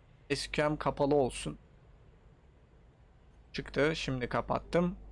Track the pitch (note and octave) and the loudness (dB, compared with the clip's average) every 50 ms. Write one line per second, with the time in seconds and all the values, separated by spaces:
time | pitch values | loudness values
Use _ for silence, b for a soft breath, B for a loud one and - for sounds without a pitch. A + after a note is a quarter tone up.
0 | - - - - - - C#3+ C#3 - - - - D3+ D3+ D3+ D3 - C#3 C3+ - | -20 -20 -20 -12 -6 -4 -4 -4 -4 -4 0 0 2 2 2 0 0 -2 0 2
1 | C#3+ C#3 D3 D3 C3 A#2 - - - D#3 D3+ - - - - - - - - - | 2 4 6 4 4 2 0 -4 -8 -8 -10 -10 -16 -20 -20 -20 -20 -20 -20 -20
2 | - - - - - - - - - - - - - - - - - - - - | -20 -20 -20 -20 -20 -20 -20 -20 -20 -20 -20 -20 -20 -20 -20 -20 -20 -20 -20 -20
3 | - - - - - - - - - - - - C#3 - - C#3 C#3 D#3 E3+ - | -20 -20 -20 -20 -20 -20 -20 -20 -20 -12 -10 -10 -8 -4 0 2 2 2 2 0
4 | - - C3 B2+ B2 A2+ - A#2 - - - B2+ - - - E3 F3+ F3 G3 - | -2 -4 -2 -2 -2 -2 -2 -2 0 0 -2 -4 -2 0 2 2 2 2 0 -4
5 | - - | -12 -18